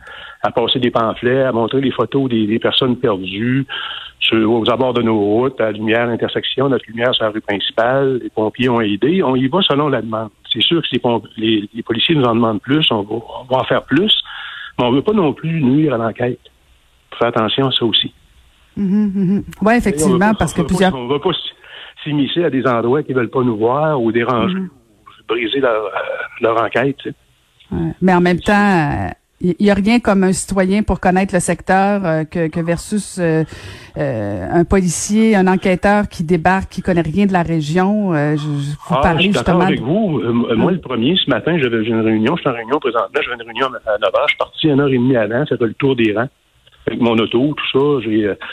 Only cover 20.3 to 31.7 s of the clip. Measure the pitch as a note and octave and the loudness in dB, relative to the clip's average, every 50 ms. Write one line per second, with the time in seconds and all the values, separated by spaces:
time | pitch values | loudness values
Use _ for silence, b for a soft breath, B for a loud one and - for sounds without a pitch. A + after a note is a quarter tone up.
20.3 | A3 - F3+ D#3 - - - - F#3 F3+ G3 F#3 E3+ C3 A#2+ A#2+ C#3+ C#3+ - A2+ | 2 2 -2 -2 -2 -2 -2 0 2 2 2 2 0 0 -2 -2 -2 0 0 -2
21.3 | - - - - B B B B B B B B B - - D#3 D3 D3 C3+ A2+ | -2 -2 -6 -10 B B B B B B B B B -12 -6 -2 0 0 0 0
22.3 | - E3+ F3 D#3 B2+ C3 A2 C3+ A#2+ A#2 A2+ A#2+ B2+ - - - B2+ B2+ A#2 A2 | 0 0 0 0 0 0 0 2 2 2 2 2 2 0 0 0 -2 -2 -2 0
23.3 | - C3+ B2 B2 A2 G#2 A2 A#2 B2+ D3 D#3 D#3 D3+ C3+ A#2 A2+ G#2+ A#2 A#2 B2 | 0 0 0 0 2 2 2 2 2 2 0 0 0 0 0 0 0 0 0 0
24.3 | B2+ A2+ - F#3+ F3+ F#3+ F#3+ F3 - _ _ _ _ _ _ - - - _ - | 0 0 0 0 0 -2 -6 -8 -12 _ _ _ _ _ _ -20 -20 -12 _ -4
25.3 | A2+ A#2+ A#2 G#2+ C3+ C#3 C3 B2 A2+ A2 G#2+ F#2+ - - - - - - - - | -4 -2 -2 -2 0 0 0 2 0 0 -2 -4 -6 -6 -6 -6 -8 -8 -10 -12
26.3 | - - A#2 A2+ A2+ A2+ A2+ - - A#2 B2+ C#3 C3+ - - B2+ C3+ _ _ _ | -6 -2 0 0 2 2 0 0 0 0 0 0 -2 -6 -8 -12 -12 _ _ _
27.3 | _ _ _ _ _ _ _ - F#3+ E3 E3 D#3+ - - F3 F#3+ F#3 F3 F3 F3 | _ _ _ _ _ _ _ -8 -6 -4 -4 -4 -2 0 2 2 4 4 4 2
28.3 | F3+ E3 - G#3+ G#3 G3+ G#3 G3+ F#3+ E3+ D3+ C#3+ C#3 - G2 E2 - - _ _ | 0 0 0 2 2 4 4 4 4 2 2 0 -2 -4 -6 -6 -8 -12 _ _
29.3 | _ - - F3+ E3 - G#3 G3+ G3+ G3 F#3+ G#3+ A#3 A#3+ - A3 G3 G3 F#3 F#3 | _ -4 -2 -2 0 2 2 2 2 4 2 2 2 2 2 2 2 4 4 2
30.3 | F#3+ - - - F#3+ G3 F#3 F#3 G3 G#3+ G#3 - G3 - - F#3 F3+ F#3 G3 F#3+ | 2 0 -4 -2 0 0 2 2 2 0 0 0 -2 0 2 2 2 2 2 0
31.3 | - F3 - - E3+ - - - | 0 -2 0 -2 -4 -2 0 2